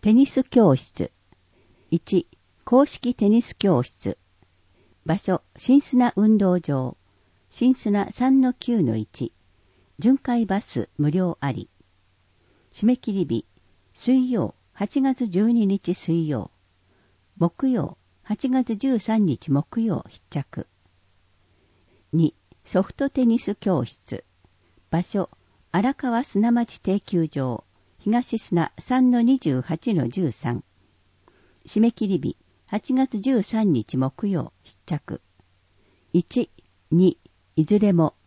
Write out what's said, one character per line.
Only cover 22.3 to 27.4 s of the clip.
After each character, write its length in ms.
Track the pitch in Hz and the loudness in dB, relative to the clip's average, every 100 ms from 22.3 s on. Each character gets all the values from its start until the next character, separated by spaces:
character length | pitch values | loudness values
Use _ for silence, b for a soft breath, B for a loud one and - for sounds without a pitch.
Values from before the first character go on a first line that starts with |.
| _ _ _ | _ _ _
ソ 180 | - 180 | -4 -2
フ 120 | 190 | -2
ト 160 | - 277 | -4 -4
テ 160 | - 247 | 0 2
ニ 140 | 226 | 2
ス 160 | - 208 | -2 -6
教 280 | 208 165 | -2 -2
室。 400 | 117 - - - _ _ _ _ _ _ _ | -2 -10 -14 -14 _ _ _ _ _ _ _
場 120 | 165 | -6
所、 280 | 180 202 180 _ _ _ _ | -4 -6 -6 _ _ _ _
荒 220 | 175 220 | -2 -2
川 280 | 277 262 233 | -2 -4 -4
砂 300 | 269 196 226 | -4 -2 0
町 260 | 240 233 - | 0 -2 -8
定 220 | - 196 | -4 -4
休 260 | - 180 160 | -2 -2 -2
場。 380 | - | -4